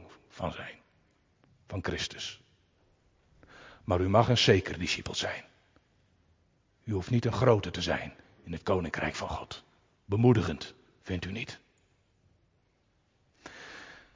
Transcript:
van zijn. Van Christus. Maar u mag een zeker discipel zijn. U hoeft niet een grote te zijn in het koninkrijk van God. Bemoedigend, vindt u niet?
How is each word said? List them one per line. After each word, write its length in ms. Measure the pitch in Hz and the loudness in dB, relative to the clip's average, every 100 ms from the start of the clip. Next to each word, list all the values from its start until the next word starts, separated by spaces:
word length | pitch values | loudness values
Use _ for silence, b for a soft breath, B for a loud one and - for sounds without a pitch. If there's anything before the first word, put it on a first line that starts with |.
| - - _ | -18 -20 _
van 240 | - 85 | -8 -8
zijn. 240 | - - - _ _ _ _ _ _ _ _ - | -8 -14 -16 _ _ _ _ _ _ _ _ -10
Van 160 | 98 | -8
Christus. 580 | - 85 - - - - _ _ _ _ _ _ _ _ _ _ b b b b | -4 -4 -6 -8 -12 -14 _ _ _ _ _ _ _ _ _ _ b b b b
Maar 180 | - 90 | 0 2
u 80 | 92 | 4
mag 200 | 101 117 | 4 6
een 80 | 120 | 6
zeker 420 | - 98 - 85 | 6 6 4 -6
discipel 360 | 87 - - - | -4 -4 -6 -6
zijn. 280 | - - - _ _ _ _ _ _ _ _ _ _ _ _ _ | -6 -6 -12 _ _ _ _ _ _ _ _ _ _ _ _ _
U 100 | - | -6
hoeft 160 | 101 90 | -4 0
niet 160 | 120 117 | 0 2
een 80 | |
grote 380 | - 127 107 85 | 2 4 4 2
te 100 | 90 | -4
zijn 320 | 85 69 76 - - _ | -2 -2 -4 -14 -20 _
in 80 | - | -10
het 120 | 82 | -8
koninkrijk 520 | - 95 82 - 76 - | 0 0 0 -4 -4 -6
van 140 | - | -6
God. 340 | - - - - _ _ _ - | -8 -10 -16 -18 _ _ _ -4
Bemoedigend, 680 | 101 120 113 82 76 - - _ _ | 4 6 6 4 -4 -8 -16 _ _
vindt 240 | - 90 90 | -6 -4 -4
u 60 | |
niet? 280 | 110 127 - _ _ _ _ _ _ _ _ _ _ _ _ _ _ _ _ _ _ B B B B B B B | -8 -10 -14 _ _ _ _ _ _ _ _ _ _ _ _ _ _ _ _ _ _ B B B B B B B